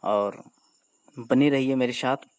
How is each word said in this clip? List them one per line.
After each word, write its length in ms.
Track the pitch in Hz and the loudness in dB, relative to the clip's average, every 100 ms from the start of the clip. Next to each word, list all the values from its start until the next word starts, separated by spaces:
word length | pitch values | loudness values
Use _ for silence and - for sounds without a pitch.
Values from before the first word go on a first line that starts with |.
और 400 | - 104 101 - - _ _ _ _ _ _ - | 0 0 -2 -6 -20 _ _ _ _ _ _ -20
बने 300 | 117 131 147 | 0 2 4
रहिए 260 | 139 131 131 | 2 0 0
मेरे 180 | 123 | -2
साथ। 240 | 123 127 139 - | -2 -2 -4 -6